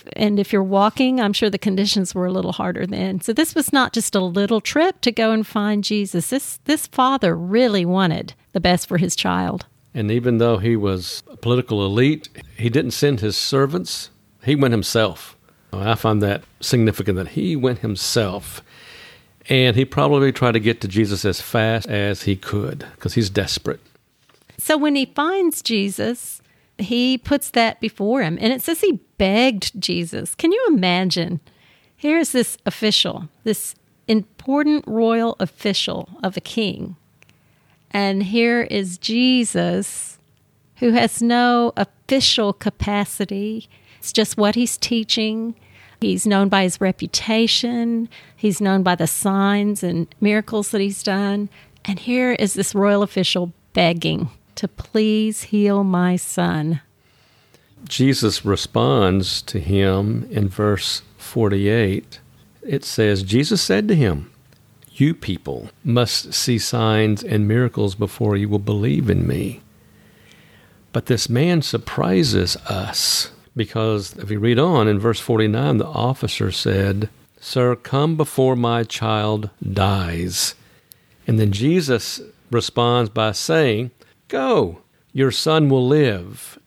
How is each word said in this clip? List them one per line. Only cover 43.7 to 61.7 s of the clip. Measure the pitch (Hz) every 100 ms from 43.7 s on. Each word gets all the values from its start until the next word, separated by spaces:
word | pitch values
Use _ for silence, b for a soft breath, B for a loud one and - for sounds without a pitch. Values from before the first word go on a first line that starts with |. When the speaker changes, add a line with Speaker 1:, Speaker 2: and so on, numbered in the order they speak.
| b b b
Speaker 1:
It's | -
just | - 208 -
what | 208 233
he's | 240 -
teaching. | - 233 214 233 220 220 226 226 b b b b
He's | 214 185 214
known | 196 196
by | 196
his | 185 -
reputation. | 190 - 156 180 - 220 226 - 240 240 233 233 233 B B B
He's | 208 190
known | 196 190
by | 185 175
the | 160
signs | - 202 196 196 202 202 202
and | 175 165 165 -
miracles | 208 208 214 220 202
that | 208
he's | 196 196
done. | 208 190 202 202 208 b b b -
And | 185
here | 240 254 254
is | 240 202
this | 190 -
royal | 196 202 202
official | 202 185 180 180 175 - _
begging | - 170 170 160 156 - - _ -
to | 202
please | - - 220 214 214 220 208
heal | - 208 202 202
my | 196 180 180 180
son. | - - 175 160 151 160 _ _ b b b b b b b b -
Speaker 2:
Jesus | - 135 131 107 -
responds | 101 95 - 113 127 131 95 95 92 -
to | - 104
him | 76 98 98 95 104 117 117
in | 151 101
verse | 101 104 98 - - - -
forty-eight. | - 120 107 98 101